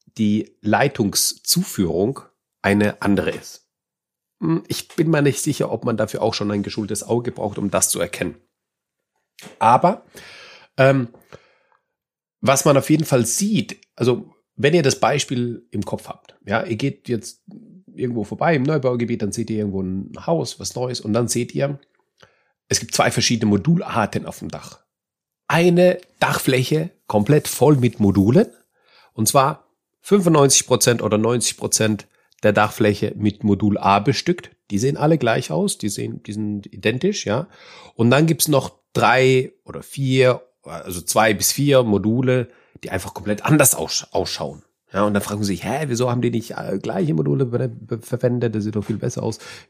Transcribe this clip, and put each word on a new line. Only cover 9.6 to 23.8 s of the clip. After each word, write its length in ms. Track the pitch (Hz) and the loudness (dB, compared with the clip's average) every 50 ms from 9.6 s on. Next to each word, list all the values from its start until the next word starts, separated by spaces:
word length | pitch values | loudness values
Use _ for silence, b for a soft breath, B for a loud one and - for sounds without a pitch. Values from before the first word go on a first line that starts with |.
Aber, 440 | - 110 120 131 - 175 214 - - B B B B B B B B B B B B B B | 4 4 4 6 4 2 0 0 -8 B B B B B B B B B B B B B B
ähm, 300 | - 131 135 139 135 123 117 _ b b b b b b b b b b b b b b _ _ _ _ _ _ _ _ _ _ _ | 4 4 4 4 4 0 -4 _ b b b b b b b b b b b b b b _ _ _ _ _ _ _ _ _ _ _
was 240 | - 113 139 135 - | 0 2 2 4 4
man 120 | 156 143 | 4 4
auf 140 | 139 127 - | 4 4 4
jeden 140 | 151 156 160 | 2 2 2
Fall 220 | - 143 127 117 | 2 2 2 2
sieht, 540 | - - - 196 208 220 151 104 - - _ _ _ _ | 0 -2 -2 -2 0 0 0 -2 -2 -8 _ _ _ _
also 400 | - 120 123 123 107 - - _ _ _ _ _ | -2 0 0 0 0 -2 -12 _ _ _ _ _
wenn 180 | - 113 143 165 | 0 0 2 4
ihr 80 | 175 143 | 4 2
das 160 | 135 - - | 2 0 2
Beispiel 720 | - 113 143 143 - - 139 123 123 120 117 - - _ | 0 0 0 0 -2 -4 -4 -4 -4 -6 -6 -10 -14 _
im 140 | - 104 95 | -10 -8 -8
Kopf 240 | - - 104 - - | -6 -8 -10 -10 -12
habt, 280 | - _ _ _ _ _ - | -20 _ _ _ _ _ -10
ja, 200 | 101 104 113 - | -4 -4 -4 -2
ihr 100 | - 113 | -2 -6
geht 340 | 107 139 139 135 - _ - | -4 -4 -4 -4 -6 _ -6
jetzt 360 | 120 107 - - - _ _ - - - - - - - _ - - | -6 -6 -6 -10 -20 _ _ -20 -20 -20 -20 -20 -20 -20 _ -20 -12
irgendwo 300 | - - 123 120 117 101 | -8 -6 -6 -4 -6 -6
vorbei 320 | - 110 - 143 165 165 | -6 -6 -4 0 0 2
im 80 | 139 123 | 2 0
Neubaugebiet, 580 | 147 156 147 127 127 123 120 120 107 117 - 110 | 0 -2 0 0 0 -2 0 -2 -4 -4 -4 -4
dann 80 | 101 | -4
seht 200 | - 117 113 107 | -4 -6 -6 -4
ihr 80 | 110 107 | -4 -4
irgendwo 240 | 107 101 95 95 95 | -4 -4 -4 -4 -4
ein 300 | 92 92 98 - - - - - | -4 -6 -6 -8 -10 -14 -12 -4
Haus, 320 | - 170 160 131 - - - | -2 -2 -2 -2 -6 -10 -12
was 160 | 101 - - | -12 -10 -8
Neues, 260 | 127 127 127 123 - | -6 -6 -6 -6 -8
und 120 | - 110 104 | -4 -2 0
dann 160 | 117 120 107 | 0 0 0
seht 260 | - 120 120 123 - | -2 -4 -4 -4 -4
ihr, 240 | 143 139 143 - 139 _ _ _ _ _ _ _ b b b b b b b b b _ | -4 -2 -2 -4 -8 _ _ _ _ _ _ _ b b b b b b b b b _
es 140 | - 123 - | -6 -4 -4
gibt 120 | - - - | -4 -6 -2
zwei 200 | - - 113 - | 0 0 0 2
verschiedene 360 | 123 110 - 123 113 110 104 | 0 0 0 0 0 2 2
Modularten 800 | 101 98 92 - 170 175 | 2 2 2 2 2 2